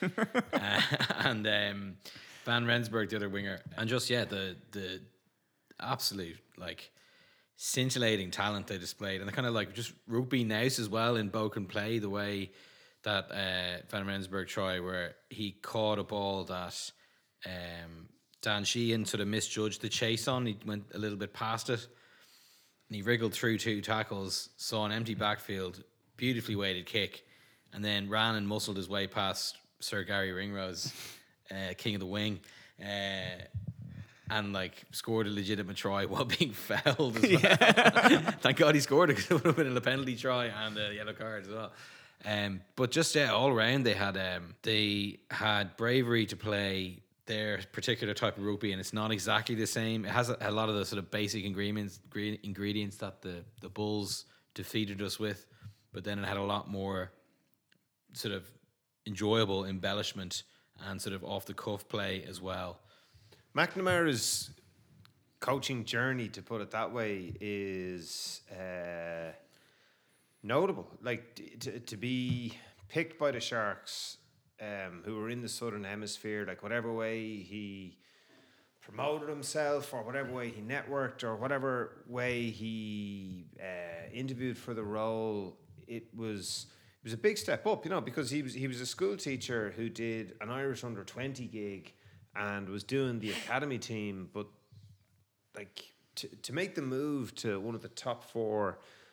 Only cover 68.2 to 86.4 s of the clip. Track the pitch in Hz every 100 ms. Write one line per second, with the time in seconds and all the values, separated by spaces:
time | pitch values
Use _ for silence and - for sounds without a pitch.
68.2 | - - - 92 92 90 87 87 85 82
69.2 | 82 - - - - _ _ _ _ _
70.2 | _ _ 104 131 196 127 85 - 120 117
71.2 | - - - 117 120 110 113 107 123 127
72.2 | 127 123 117 - - - - 160 165 -
73.2 | 147 123 - 117 104 95 - - - -
74.2 | _ _ _ - 107 101 95 87 104 110
75.2 | 113 120 117 - 117 104 98 104 104 -
76.2 | 107 107 95 90 104 120 117 113 110 113
77.2 | 110 104 90 104 101 98 92 - _ _
78.2 | _ - - _ _ _ - 110 139 151
79.2 | 151 147 127 151 147 143 - 127 110 135
80.2 | 123 127 120 107 107 135 - 139 127 127
81.2 | 117 107 131 139 135 123 - - - 123
82.2 | 123 120 117 104 110 110 107 104 101 101
83.2 | 95 92 80 - 95 90 87 85 82 120
84.2 | 131 123 127 123 - 113 104 107 110 113
85.2 | 110 104 92 - - - - 117 117 113
86.2 | 113 104